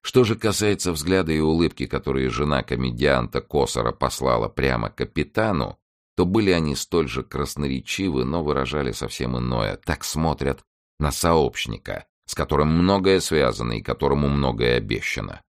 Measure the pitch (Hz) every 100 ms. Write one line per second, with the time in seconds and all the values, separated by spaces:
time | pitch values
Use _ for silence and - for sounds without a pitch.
0 | - 127 113 113 110 95 104 95 90 80
1 | 78 92 80 78 78 80 85 - 65 67
2 | - 67 65 58 73 69 - 62 64 58
3 | 71 65 58 - - 71 65 60 58 -
4 | 64 - 65 60 55 - 67 60 53 -
5 | 62 - 73 - 110 87 52 - _ _
6 | _ - 90 104 101 85 78 67 - 87
7 | 69 62 60 67 69 - 71 65 - -
8 | 95 67 64 85 76 67 64 73 65 55
9 | 62 - 62 62 62 60 53 50 - 76
10 | - 76 80 71 69 67 _ _ _ _
11 | 76 - 85 82 69 - - 50 - 50
12 | - _ - - 71 71 76 82 92 98
13 | 95 95 - 78 64 57 58 57 - 60
14 | 69 71 71 71 67 55 60 60 50 53
15 | - - 50 50 _